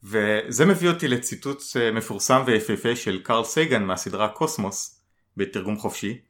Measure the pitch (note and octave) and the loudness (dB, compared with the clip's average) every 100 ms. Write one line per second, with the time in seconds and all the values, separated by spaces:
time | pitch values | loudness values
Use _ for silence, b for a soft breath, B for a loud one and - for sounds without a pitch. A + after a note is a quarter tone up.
0 | G2 G#2+ G#2 G#2+ - A#2+ E3 F#3 F3 E3+ | 0 0 2 2 0 4 4 6 2 2
1 | D3+ B2 - - C#3 C#3+ - C3+ A#2 A2 | 0 0 -2 -8 -8 -8 -4 0 2 0
2 | A2 G2+ - C3 B2+ A2 G#2+ G#2+ A#2+ A#2+ | -4 -6 2 4 4 2 2 0 0 0
3 | - F#2+ - A#2 A2+ - D#3+ B2 G2 F#2 | -2 -6 0 0 0 0 2 2 2 -2
4 | - G2 G#2+ - D#3 - G2 - - _ | -4 -2 -2 0 -4 -2 -4 -4 -10 _
5 | _ _ _ - G2 G#2 F#2+ G#2+ G#2 - | _ _ _ -6 -4 -4 -4 -4 -4 -4
6 | G2+ B2 | -8 -8